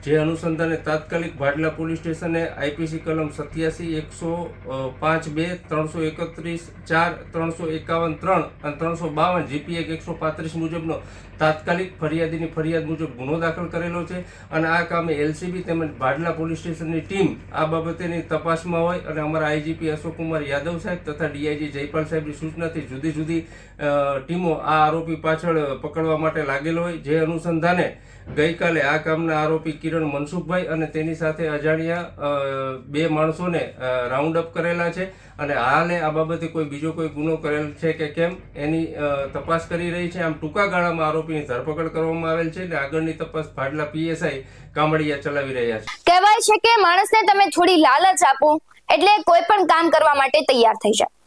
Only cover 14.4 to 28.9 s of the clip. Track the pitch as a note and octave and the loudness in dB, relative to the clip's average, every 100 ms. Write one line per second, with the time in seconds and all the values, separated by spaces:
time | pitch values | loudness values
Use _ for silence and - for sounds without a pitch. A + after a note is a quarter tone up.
14.4 | - D#3+ D#3+ E3+ E3 E3+ E3 D3 D3+ D3+ | -4 -2 2 0 0 -2 0 0 0 -2
15.4 | F3+ F3+ - E3 D#3 C3 C3 C#3 E3+ D#3+ | -6 -6 -2 -2 -2 -2 -2 0 -2 -2
16.4 | E3 D#3+ F3 D#3+ D#3+ E3 D#3 G3 E3+ - | -4 -4 -6 -8 -4 -4 -2 0 0 0
17.4 | - C#3 D#3 D#3+ D#3+ E3 F3 E3+ D#3 D#3 | -8 -2 0 0 -2 -4 -4 -4 -2 -2
18.4 | E3 E3 F3 E3+ E3+ F3 - D3+ D3+ D#3 | 0 -2 0 0 0 0 -4 -4 -2 0
19.4 | D3+ D3+ D3+ D#3+ D#3+ D#3 E3+ D#3+ E3 D#3+ | 0 0 -2 -4 -4 -4 -6 -6 -4 -2
20.4 | C#3+ C#3+ D3+ E3+ F#3+ F3 - D3 D#3 C#3+ | -2 -2 -2 -6 -4 -6 -6 -4 -4 -2
21.4 | D3+ D3 D3+ C#3+ D3 D#3+ D3+ D#3+ D3+ D3 | -4 -2 -4 -6 -4 -2 -2 -2 -4 -8
22.4 | D#3+ D#3+ E3+ D#3+ C#3 C3 D#3 D3+ D#3 E3 | -8 -6 -6 -6 -8 -4 -4 -2 -2 -2
23.4 | - - - - D3 C#3+ C#3 C#3 C3+ F3 | -4 -18 -20 -4 0 2 0 -2 -2 -2
24.4 | F3 D3+ C3+ D#3 D3+ E3 D#3+ D#3 D#3+ D#3 | 0 0 2 4 4 2 -2 -2 0 0
25.4 | E3+ D#3+ C#3+ C3+ D3+ D#3+ D#3+ D#3 D#3+ D#3+ | 2 0 0 -4 -6 -2 0 2 0 0
26.4 | C#3+ C#3 D#3 E3 F3 D#3+ C#3 D#3+ D#3+ E3 | -2 -2 0 -2 -2 -6 0 2 2 0
27.4 | F3 E3 E3+ F3+ D#3 - - - - - | 0 2 2 2 0 -4 -20 -20 -8 0
28.4 | D#3 E3 F3 E3 C#3 | 0 2 0 2 2